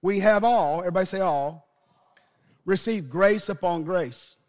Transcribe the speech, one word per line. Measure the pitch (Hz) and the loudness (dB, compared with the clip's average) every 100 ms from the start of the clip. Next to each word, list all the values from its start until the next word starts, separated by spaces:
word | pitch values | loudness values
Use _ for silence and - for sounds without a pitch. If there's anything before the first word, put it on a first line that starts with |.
"We | 180 202 | 0 2
have | 202 208 226 | 4 4 4
all," | 240 156 156 | 2 2 0
everybody | 180 175 185 | -2 -2 -2
say | 190 | -2
all, | 185 147 139 160 _ _ _ _ _ _ _ _ _ _ | 0 0 -2 -8 _ _ _ _ _ _ _ _ _ _
"received | - 190 - 220 143 | -4 -2 -2 -4 -6
grace | 151 196 208 - | 2 4 4 -2
upon | 185 180 170 | -4 -2 -2
grace." | 156 185 139 123 - - | -2 -2 -2 -8 -16 -20